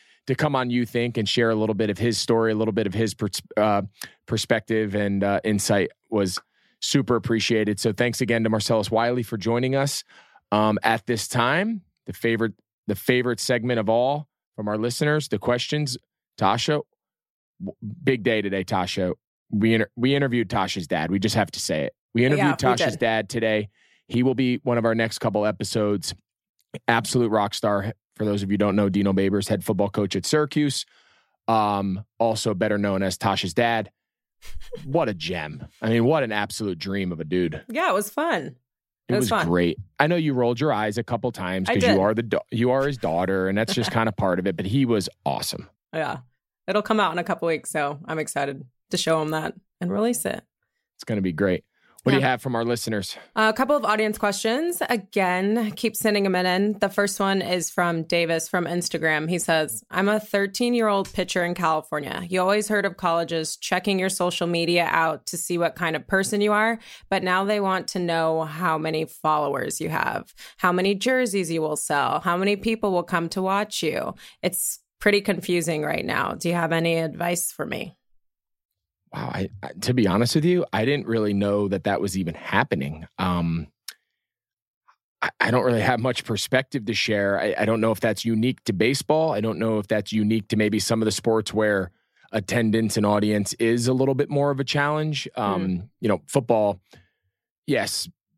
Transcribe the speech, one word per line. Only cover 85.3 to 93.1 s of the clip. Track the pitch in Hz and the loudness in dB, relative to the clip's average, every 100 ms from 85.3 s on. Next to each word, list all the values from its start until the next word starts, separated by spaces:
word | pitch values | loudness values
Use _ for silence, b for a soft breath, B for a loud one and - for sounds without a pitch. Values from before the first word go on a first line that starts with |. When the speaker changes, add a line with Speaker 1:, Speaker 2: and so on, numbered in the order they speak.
| - | -2
Speaker 1:
I | - | 2
don't | 123 123 | 4 4
really | 117 | 2
have | 113 117 | 2 0
much | 127 117 | 0 -2
perspective | - 104 - 131 131 135 107 | -4 -4 0 0 0 -4 -4
to | |
share. | 104 - 104 101 98 | -2 0 2 2 2
I, | 101 - | 0 0
I | 107 | 0
don't | 110 | 2
know | 110 | 2
if | 107 | 2
that's | 113 101 117 | 0 0 0
unique | 110 123 - - | 0 0 -2 -4
to | |
baseball. | 95 113 139 - 156 160 | 0 2 0 0 2 2
I | 104 | 0
don't | 110 95 | -2 -2
know | 113 107 | 0 -2
if | 98 | 0
that's | 107 101 | -2 0
unique | 110 104 113 - | 0 2 0 0
to | 107 | 0
maybe | 104 104 | 2 0
some | - 113 | 0 0
of | 110 | 0
the | |
sports | 101 117 110 101 | 0 0 0 0
where | 107 107 101 90 b b b b | 0 2 2 -2 b b b b
attendance | 110 92 123 110 113 110 113 | -6 -2 0 2 2 2 2
and | |
audience | 104 | 2